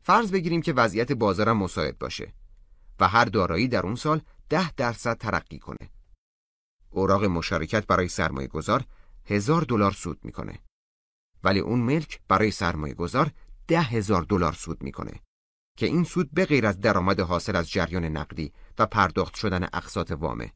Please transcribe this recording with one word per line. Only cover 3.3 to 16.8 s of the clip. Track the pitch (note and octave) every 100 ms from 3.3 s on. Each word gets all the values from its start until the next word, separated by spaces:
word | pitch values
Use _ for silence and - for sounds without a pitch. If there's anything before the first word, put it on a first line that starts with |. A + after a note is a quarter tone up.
| G2+ E2+ E2 B2
در | A2+ F2
اون | B2
سال | D#3 D#3 - - -
ده | D#3 F3
درصد | - B2 A2+ A#2+ -
ترقی | A2+ F2 - C#2+
کنه. | - A1+ - - - _ _ _ _ _ _ _ _
اوراق | G2 F#2+ G2
مشارکت | G2+ E2+ - F2 D#2+ A2 G2
برای | F#2 F2
سرمایه | - E2 C2+ C2+
گذار | D#2 F#2 B2 B2 - - - -
هزار | G#2 G#2 E3
دلار | D#3+ A#2 G2+
سود | F#2+ F2+ - -
می‌کنه، | - G#1 - - _ _ _ _ _ _ _
ولی | F2+ G2
اون | - A#2+
ملک | A#2+ D#3 D3+ - -
برای | F#3+ G#2+
سرمایه | - E2+ D#2+ D2+
گذار | C2 E2+ B2 D3+ - - - -
ده | E3
هزار | C#3 A#2 G2+ F#2+
دلار | D#2 G2 E2+
سود | D2+ - D#2
می‌کنه | C2+ - - - _ _ _ _ _ -
که | A2+
این | E3
سود | E3+ F3+ F#3
به | E3+ F#3+
غیر | C#3+ G#2+
از |
درآمد | F#2+